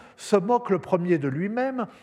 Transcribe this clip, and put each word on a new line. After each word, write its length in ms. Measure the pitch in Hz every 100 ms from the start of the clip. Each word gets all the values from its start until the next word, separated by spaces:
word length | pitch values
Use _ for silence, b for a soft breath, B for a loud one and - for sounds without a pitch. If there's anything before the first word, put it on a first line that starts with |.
| B -
se 180 | -
moque 360 | 202 190 240 233
le 100 | 190
premier 380 | - 185 175 170
de 100 | 139
lui-même. 580 | 135 196 226 262 262 214 B